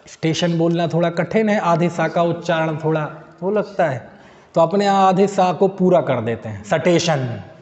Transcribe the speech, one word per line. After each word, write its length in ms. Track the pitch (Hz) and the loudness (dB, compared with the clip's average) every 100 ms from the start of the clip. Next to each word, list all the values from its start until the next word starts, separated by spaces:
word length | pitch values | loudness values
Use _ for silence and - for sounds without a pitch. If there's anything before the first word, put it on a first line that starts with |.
| - | -20
स्टेशन 520 | - 160 160 175 170 | -6 -4 -2 -2 0
बोलना 280 | 170 170 170 | 0 0 0
थोड़ा 220 | 160 175 | 0 -2
कठिन 380 | 170 170 220 220 | -2 -2 0 0
है, 100 | 208 | 0
आधे 300 | 170 170 170 | 2 2 0
सा 200 | - 160 | 0 -2
का 140 | 175 | 0
उच्चारण 540 | 170 170 - 165 160 151 | 0 -2 -2 -2 -2 -2
थोड़ा 320 | 151 156 147 - - - | -2 -2 -4 -12 -20 -10
वो 80 | 180 | -4
लगता 340 | 208 196 - | -2 -4 -2
है, 260 | 165 123 - - - - - | -2 -2 -10 -20 -20 -20 -6
तो 60 | - | 0
अपने 240 | 165 196 | 2 2
यहाँ 240 | 202 196 190 | 2 4 4
आधे 180 | 185 196 | 4 2
सा 260 | 196 180 | 2 0
को 160 | 160 190 | 2 0
पूरा 320 | 190 185 175 | 2 4 4
कर 200 | 151 127 | 2 -2
देते 280 | 113 113 113 | -2 -6 -8
हैं, 160 | 104 | -12
स्टेशन। 640 | - 165 180 170 - 147 127 107 95 - | -2 0 2 2 2 -2 -2 -8 -12 -20